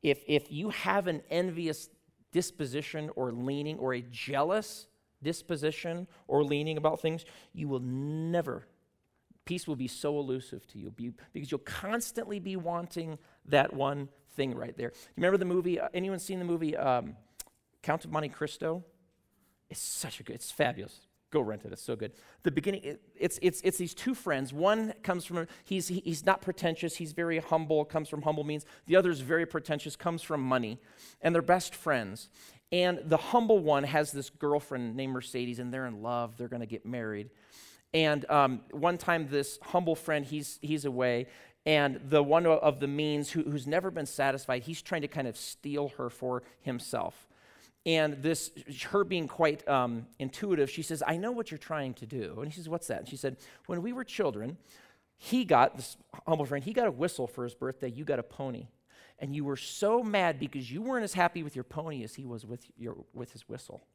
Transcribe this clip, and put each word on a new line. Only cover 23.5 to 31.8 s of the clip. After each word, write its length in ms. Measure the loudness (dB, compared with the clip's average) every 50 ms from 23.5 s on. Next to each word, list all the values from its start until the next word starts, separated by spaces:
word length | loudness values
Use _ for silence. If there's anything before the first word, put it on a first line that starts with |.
| 2 4
it's 160 | 0 0 0
these 160 | 0 -4 -4 -6
two 220 | -4 -2 -2 -2
friends. 360 | -2 0 -2 0 0 0 -4
One 440 | -2 2 4 4 4 4 2 -2 -4 -6 -2
comes 240 | -2 -2 -2 -2
from, 200 | -4 -4 -4 -4 -4 -8 -20 -6
he's, 260 | -2 -2 -2 0 0
he, 120 | -2 -2
he's 240 | -2 -2 -4 0 4
not 160 | 4 4 4
pretentious, 560 | 2 -4 -4 0 0 0 0 0 -2 -4 -4
he's 160 | -4 -8 -8 -4
very 260 | -2 -2 0 0 -2
humble, 460 | 0 2 2 2 2 4 4 4 2
comes 240 | 2 -2 -4 -4 -2
from 140 | -6 -4 0
humble 220 | 0 0 0 0
means. 200 | -2 -4 -6 -6 -12 -20 -20 _
The 100 | 6 6
other 140 | 8 8 6
is 100 | 2 0
very 240 | 0 2 2 2 2
pretentious, 500 | 2 -2 -6 -2 -2 -2 -2 -2 -8 -10
comes 280 | -4 -4 -2 -2 -2 -4
from 180 | -2 -2 0
money, 380 | 2 2 2 2 2 0 -6 -10 -14 -20 -20 -20 -20 -20 -20 _
and 140 | 0 2 4
they're 80 | 4 6
best 320 | 6 4 4 4 -4 -10
friends. 560 | -6